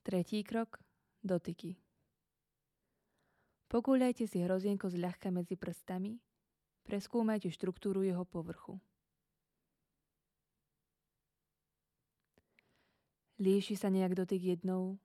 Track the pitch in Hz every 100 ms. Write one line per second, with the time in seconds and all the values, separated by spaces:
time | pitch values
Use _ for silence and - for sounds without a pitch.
0 | - 190 175 214 202 226 226 - _ _
1 | _ _ 202 180 - 170 170 180 _ _
2 | _ _ _ _ _ _ _ _ _ _
3 | _ _ _ _ _ _ _ 233 240 262
4 | 254 240 220 185 175 190 196 196 190 180
5 | 175 175 196 180 175 185 - 170 - 185
6 | 196 233 _ _ _ _ _ _ - 202
7 | 196 240 220 214 185 165 185 175 202 190
8 | 190 180 180 175 165 170 - 190 _ _
9 | _ _ _ _ _ _ _ _ _ _
10 | _ _ _ _ _ _ _ _ _ _
11 | _ _ _ _ _ _ _ _ _ _
12 | _ _ _ _ _ _ _ _ _ _
13 | _ _ _ - 190 196 196 202 202 190
14 | 185 180 180 190 180 175 185 185 185 196